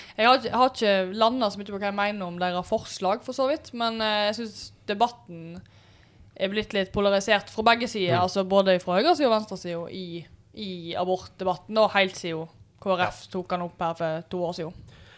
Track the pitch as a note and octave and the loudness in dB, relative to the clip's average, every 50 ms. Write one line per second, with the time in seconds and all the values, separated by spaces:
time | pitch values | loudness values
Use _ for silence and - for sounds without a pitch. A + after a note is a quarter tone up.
0 | - - - - A3 A#3+ C4 C4 A3+ - - A#3 B3+ C4+ - - A#3 G3+ G3 F#3+ | -16 -10 -2 2 4 6 6 4 2 -2 2 2 2 2 2 2 2 4 4 4
1 | F#3 F#3 G3 A3 A3 A#3 B3 C4 A#3 G3+ F#3+ G3+ G3 G#3+ G3+ G3 G3+ G3+ G3 G3+ | 2 -2 2 2 2 2 4 2 -2 -2 -2 -6 -10 -10 -6 -4 -4 -2 0 0
2 | G3+ G#3 G#3+ G3+ F#3 F3 F3 F3 F3+ F3+ F3 F3+ F3 - A3 A3 - - - - | -2 -2 -2 -4 -6 -8 -4 -2 -2 -2 -2 -2 -2 -2 -2 -2 -2 -8 -8 -2
3 | F#3+ F#3 G#3 B3 - C4 B3 - C4 C4+ D4+ D4+ - - - A#3 A#3 A3+ A3+ A3+ | 0 0 0 0 -4 -8 -2 -2 0 0 0 -2 -4 -10 -6 -4 -4 -2 -2 -2
4 | A3 G#3+ G#3+ G#3 G#3 G#3 G#3+ A3+ A#3 G#3+ - - - - - _ _ - G3+ G3+ | 0 0 2 2 0 0 -2 -2 -8 -10 -10 -12 -16 -16 -18 _ _ -6 2 2
5 | A#3+ A#3 A#3+ - - - E3+ E3 E3 E3+ E3+ F#3 - - - - - _ - - | 2 2 2 -6 -18 -18 -16 -14 -14 -14 -16 -16 -18 -20 -20 -20 -20 _ -20 -20
6 | _ _ _ - - - _ - F#3+ F#3+ G3+ G#3+ G#3 - A3 G3+ F#3 F#3+ - G#3+ | _ _ _ -20 -20 -20 _ -4 -4 -2 -2 -4 -4 -2 -2 -2 -2 0 0 2
7 | G3+ G3+ G3+ G3 G3 A#3 G#3+ G3 - - - A3+ G#3+ A#3 A#3 A#3 B3 - - G#3+ | 2 4 4 2 4 2 2 2 2 -2 -6 0 4 4 4 4 2 -2 -2 -2
8 | F#3 F3 E3+ F3 F3+ F#3 - G3 F#3+ F#3 G3 G3 G3 F#3+ F#3 F3 - F3+ F3 F#3+ | 0 2 2 2 2 2 2 0 0 4 4 4 6 6 4 2 2 0 0 4
9 | B3+ E4+ F4 C#4+ D4 A#3+ A3 G#3+ G#3+ - B3 - - F3 E3+ E3+ E3+ - - F#3+ | 4 4 4 4 4 4 2 2 0 -4 -10 -10 -8 -8 -8 -8 -8 -10 -10 -10
10 | F3+ F3 E3+ E3+ D3+ - - - _ _ - - G#3+ F#3+ F#3 F3 E3 E3 F3 F3+ | -10 -10 -10 -12 -12 -14 -20 -20 _ _ -14 -12 -10 -10 -10 -10 -8 -6 -4 -2
11 | F3+ F#3 F#3 F3+ - - - - F#3 F#3 F3 - - - G#3+ A3 G#3+ G3+ - G3+ | 0 0 -2 -2 -4 -12 -12 -4 -2 -2 -2 -2 -6 -2 2 4 4 6 6 4
12 | F#3+ F#3+ - - - E3+ E3 D#3+ E3 E3 - - - _ _ _ - G3 F#3 F3 | 4 4 0 -6 -6 -6 -6 -6 -8 -10 -14 -20 -20 _ _ _ -2 -2 0 2
13 | F3+ - - - - - - F#3 F3+ - F3+ F3+ F3 E3+ - - F3 E3 E3 - | 0 0 -2 -8 -12 -8 -8 -8 -4 -4 -4 -4 -4 -8 -6 -6 -4 -4 -4 -4
14 | E3+ D#3+ D#3 E3 E3 - F#3 F3+ F3 E3 F3 F#3 D#3+ D#3 - - - - - - | -4 -4 -4 -6 -8 -8 -6 -4 -4 -4 -4 -6 -8 -10 -10 -14 -20 -20 -20 -20
15 | - - - | -20 -20 -20